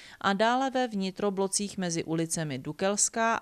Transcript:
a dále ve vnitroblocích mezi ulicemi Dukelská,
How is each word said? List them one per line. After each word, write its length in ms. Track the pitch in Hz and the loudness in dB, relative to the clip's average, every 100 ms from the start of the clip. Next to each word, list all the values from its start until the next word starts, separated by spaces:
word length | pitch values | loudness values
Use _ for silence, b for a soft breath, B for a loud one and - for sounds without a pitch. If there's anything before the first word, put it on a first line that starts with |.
| B B | B B
a 120 | 196 | 0
dále 380 | 196 220 247 269 | 4 4 4 2
ve 180 | 254 247 | 2 0
vnitroblocích 920 | 202 190 - 208 190 190 - 202 - | 0 -2 0 0 2 0 0 -2 -2
mezi 260 | 180 165 | -2 -2
ulicemi 540 | - 165 165 170 151 131 | 0 0 0 -2 -2 -4
Dukelská, 800 | 151 151 190 202 - 226 226 226 | -6 -2 0 2 0 2 0 0